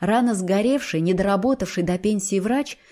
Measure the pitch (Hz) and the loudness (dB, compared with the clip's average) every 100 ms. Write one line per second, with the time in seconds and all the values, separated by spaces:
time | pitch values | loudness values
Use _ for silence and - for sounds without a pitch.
0 | 180 226 240 202 180 196 226 277 - 160 | 0 2 2 0 0 2 2 0 -2 -2
1 | 170 185 196 196 240 262 180 - 175 180 | 0 2 2 2 2 0 -2 -2 -2 0
2 | 208 208 - 196 208 269 285 - _ | 0 -2 -2 -2 0 -2 -2 -10 _